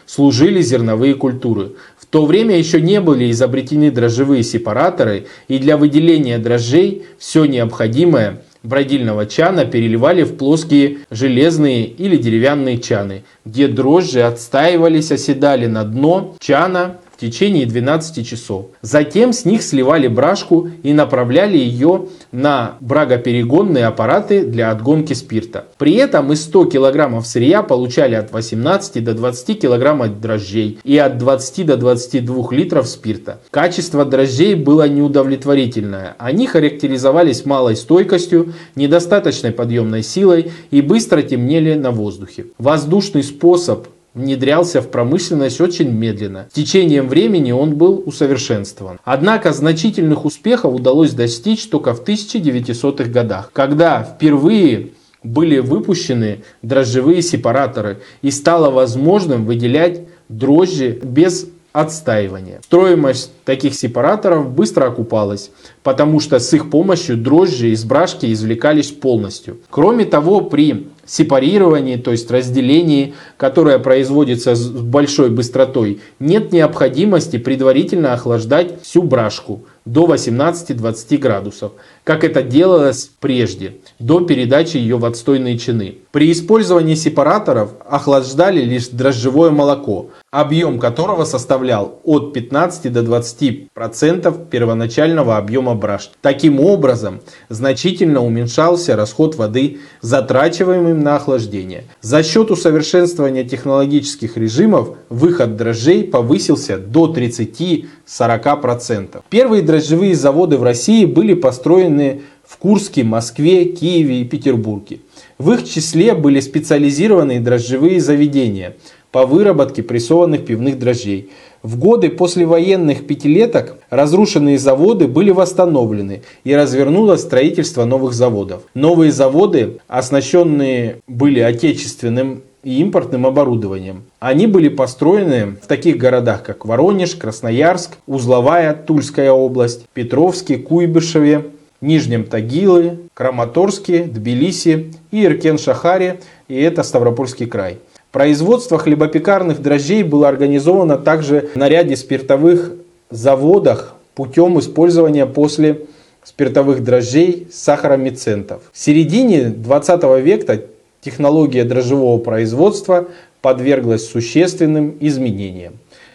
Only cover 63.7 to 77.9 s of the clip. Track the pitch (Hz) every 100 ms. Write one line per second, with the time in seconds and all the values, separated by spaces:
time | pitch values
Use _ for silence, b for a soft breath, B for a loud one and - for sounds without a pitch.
63.7 | 139 127 120 143 208 208 160 135 131 214
64.7 | - 127 120 110 110 101 101 - b b
65.7 | b 143 131 151 156 - 127 - 151 156
66.7 | 147 196 175 - 117 117 156 185 127 117
67.7 | 110 110 139 180 - 123 110 110 117 147
68.7 | 151 143 - 131 117 98 - - - _
69.7 | - 175 240 196 151 156 202 - 143 147
70.7 | - - - - - 151 135 180 202 180
71.7 | 151 131 123 123 117 - 127 127 127 127
72.7 | 151 170 139 139 B B - 135 165 151
73.7 | 131 131 131 131 143 139 120 131 117 120
74.7 | 120 120 139 143 - 131 117 117 131 131
75.7 | 135 107 101 B - 143 208 214 170 151
76.7 | - - 135 208 175 - 120 127 131 131
77.7 | 131 190